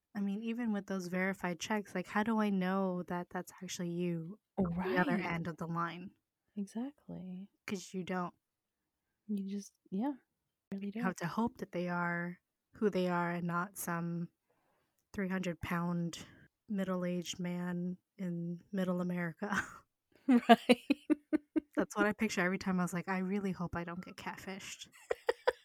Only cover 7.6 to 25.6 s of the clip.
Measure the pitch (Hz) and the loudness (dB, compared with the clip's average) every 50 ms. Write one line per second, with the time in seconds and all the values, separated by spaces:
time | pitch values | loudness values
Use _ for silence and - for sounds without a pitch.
7.6 | _ - 214 185 - - - 185 175 165 185 185 180 175 - _ _ _ _ _ | _ -6 -6 -6 -6 -8 -8 -8 -4 -2 -2 -2 -2 -4 -8 _ _ _ _ _
8.6 | _ _ _ _ _ _ _ _ _ _ _ _ _ 208 208 196 196 190 196 202 | _ _ _ _ _ _ _ _ _ _ _ _ _ -6 -4 -4 -4 -4 -6 -8
9.6 | 196 - - _ _ _ 185 190 233 285 285 240 _ _ _ _ _ _ _ _ | -8 -12 -18 _ _ _ -4 -2 -2 -2 -2 -6 _ _ _ _ _ _ _ _
10.6 | _ _ 202 196 196 202 196 226 233 190 175 - 175 160 - - 226 233 - - | _ _ -8 -6 -6 -6 -4 0 0 0 0 0 -4 -2 0 0 0 0 0 -4
11.6 | 202 - - 175 180 175 175 175 175 170 175 175 175 175 175 - _ _ _ _ | -10 -6 -4 -4 -2 -2 0 0 0 0 0 -2 -2 -4 -6 -10 _ _ _ _
12.6 | _ _ _ - 220 202 185 185 180 180 175 175 175 170 175 175 175 175 170 175 | _ _ _ 0 2 2 4 4 2 4 2 2 2 0 0 0 0 0 0 0
13.6 | 175 202 - - - 185 170 170 170 170 170 170 170 - - _ _ _ _ _ | -2 -2 -6 -8 -4 -2 -2 -2 -2 -2 -2 -4 -4 -6 -8 _ _ _ _ _
14.6 | _ _ _ _ _ _ _ _ _ _ - 208 196 180 190 190 180 180 165 - | _ _ _ _ _ _ _ _ _ _ -4 -4 -2 0 0 -2 -2 -2 -4 -4
15.6 | - - 180 170 175 175 175 170 170 165 - - - - - - - - _ _ | -4 -2 0 0 0 0 0 0 -2 -2 -4 -8 -14 -16 -20 -20 -20 -20 _ _
16.6 | _ - 214 196 190 185 185 180 180 180 180 180 170 - - - 180 175 175 175 | _ -6 -4 -2 0 0 0 0 0 0 -2 -2 -4 -4 -6 -4 -4 -4 -4 -4
17.6 | 175 180 180 175 180 180 180 - _ _ _ - 196 175 170 170 170 170 175 170 | -4 -2 -2 -2 -2 -4 -6 -6 _ _ _ -6 -6 -4 -4 -4 -4 -4 -6 -8
18.6 | - - - 190 185 180 180 180 180 180 180 180 175 170 160 - 208 208 202 185 | -10 -6 -2 -2 0 0 0 0 0 0 0 -2 -2 -4 -4 -4 -2 0 0 0
19.6 | - - - - - _ _ _ _ _ _ - _ - 254 240 - - 233 - | 0 -2 -10 -18 -20 _ _ _ _ _ _ -6 _ 6 6 6 10 10 8 8
20.6 | - - 247 - - - 285 - - - 302 - - _ - 294 - _ _ 311 | 10 6 4 4 6 0 -2 -2 2 0 0 0 0 _ -2 -2 -2 _ _ -4
21.6 | - - _ - - - - 214 202 208 208 - 226 208 - 208 175 180 190 180 | -4 -2 _ -2 -2 0 2 4 4 4 4 2 0 0 2 2 2 2 2 2
22.6 | - 196 185 180 180 170 - 175 165 - 190 185 185 185 196 208 196 196 175 - | 2 2 2 2 2 2 0 -2 -2 0 0 0 0 0 0 0 0 0 -2 -2
23.6 | 180 165 - 170 170 170 175 185 - - - - - 185 - - - 196 190 196 | -4 -4 -4 -4 -4 -4 -6 -8 -10 -10 -14 -8 -8 -8 -8 -8 -10 -10 -10 -10
24.6 | - - - - - - - - - - - - - - 480 - - - 508 - | -10 -12 -12 -12 -14 -18 -18 -20 -6 -6 -6 -2 -2 -2 -4 0 0 0 0 2